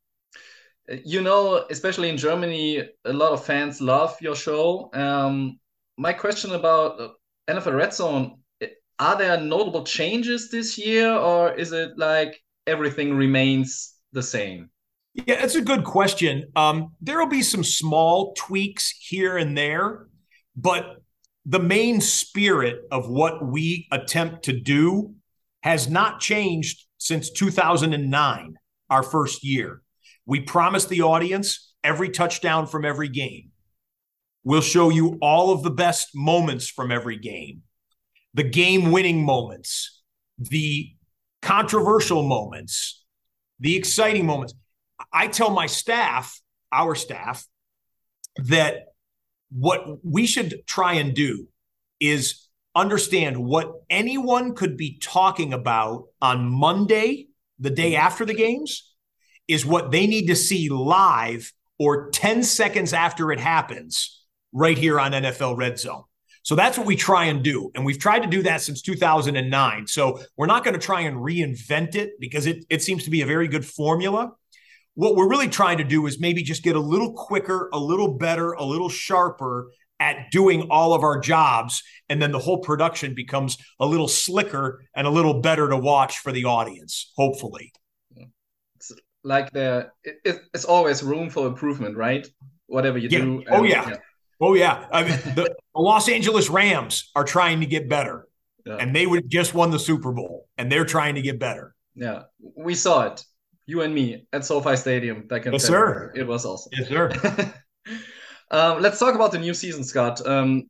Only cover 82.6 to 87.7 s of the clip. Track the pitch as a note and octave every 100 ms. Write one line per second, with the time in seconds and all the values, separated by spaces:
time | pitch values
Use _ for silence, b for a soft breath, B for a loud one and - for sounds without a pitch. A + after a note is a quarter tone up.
82.6 | E3 D3+ D#3+ E3 C#3+ B2+ B2 C#3 C3+ -
83.6 | b b C#3 E3 C#3+ - - F#3+ G#3 C#3
84.6 | C3 - _ - C#3+ D#3 D#3+ C3 D#3+ D#3
85.6 | C#3+ C3+ C3 C#3+ C3 - C#3 B2 B2 A#2
86.6 | A2+ - - - - - C3+ C3+ B2 -
87.6 | -